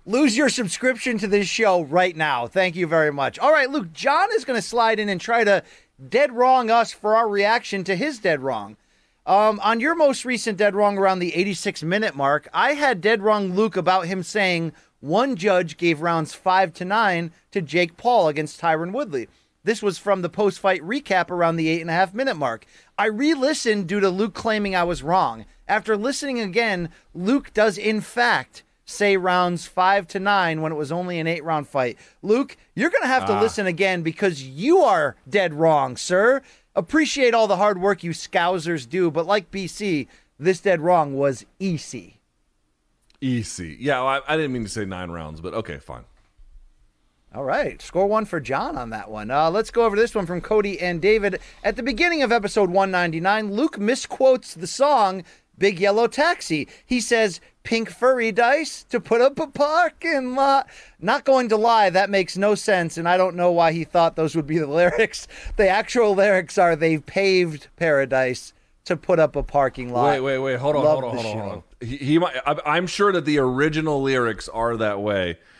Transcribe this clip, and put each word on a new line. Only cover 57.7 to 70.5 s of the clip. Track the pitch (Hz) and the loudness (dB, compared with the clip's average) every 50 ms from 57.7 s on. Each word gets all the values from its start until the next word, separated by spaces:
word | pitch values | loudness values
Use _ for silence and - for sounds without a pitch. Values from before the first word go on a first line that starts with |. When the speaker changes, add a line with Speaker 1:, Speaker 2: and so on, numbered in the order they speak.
| 233 226 226 196 | -4 -2 -4 -6
Speaker 1:
furry | 175 - 233 254 262 247 226 226 | -4 0 2 2 4 2 0 0
dice | 196 220 240 240 277 311 311 - - - - | 0 2 2 4 2 2 0 -4 -10 -14 -8
to | _ - 233 | _ -6 -6
put | - - 226 233 | -2 0 2 4
up | 247 277 277 - | 4 2 2 0
a | 320 | -6
parking | 285 - - 285 294 311 339 359 311 - - - 330 320 277 262 247 254 | -6 -2 -2 0 2 2 2 2 0 -2 -4 -4 -2 -2 -2 -2 -2 0
lot." | 269 277 277 277 277 269 - - - - - _ _ | 0 2 4 4 2 0 -2 -8 -20 -20 -20 _ _
Not | - 190 247 285 - | -2 -2 -2 0 2
going | - 269 262 247 220 | 4 4 4 4 2
to | 220 | 2
lie, | 214 220 233 226 220 208 190 | 2 4 4 4 6 4 4
that | 170 185 202 196 | 4 2 2 2
makes | 202 196 185 - - | 2 0 0 -2 -2
no | 180 196 208 208 | 0 0 0 0
sense, | 196 - - 202 180 170 160 - 170 | 0 0 2 2 2 0 -2 -4 -4
and | 165 170 | 0 2
I | 180 | 2
don't | 185 185 185 170 | 4 2 2 2
know | 175 175 180 | 2 2 2
why | 175 170 170 165 | 4 4 4 2
he | 160 170 156 | 2 0 -4
thought | - - 175 165 165 - | 0 2 2 2 2 2
those | - 160 151 - | 0 -2 -2 -2
would | 165 147 | -2 -2
be | 139 156 170 | -2 -2 -2
the | 151 | -2
<laughs> | |
lyrics. | 139 143 165 175 175 - - 220 - - - - - - - - - - | 0 2 2 2 4 2 2 0 0 -2 -8 -16 -18 -18 -16 -14 -4 0
The | - 208 | 2 4
actual | - 269 311 359 - - 247 226 208 196 | 4 4 2 0 0 2 2 2 4 4
lyrics | 190 202 208 196 185 175 - - 208 | 4 4 4 4 2 0 0 2 2
are, | 180 170 165 | 4 4 4
"They | 147 165 160 160 156 | 2 2 0 0 -2
paved | - - - 196 196 196 190 185 180 165 151 143 - - _ | -4 -4 -2 0 2 2 4 2 2 0 -2 -8 -16 -18 _
paradise | - 170 165 147 139 135 123 135 131 131 127 123 - - - - _ _ _ _ _ - | -4 0 2 2 2 2 2 0 0 0 0 -2 -6 -10 -16 -20 _ _ _ _ _ -6
to | - 180 | -6 -6
put | 156 - - 180 | -4 -2 2 4
up | 160 156 147 - | 4 4 2 2
a | 147 | -2
parking | 135 - - 143 135 131 - - 123 123 | -6 -2 0 0 0 0 -2 -6 -8 -4
lot." | 120 120 123 143 | 0 2 2 2
Speaker 2:
Wait, | 143 135 | 2 0
wait, | 131 139 135 | 0 -2 -2
wait. | 131 131 135 | -2 -2 -2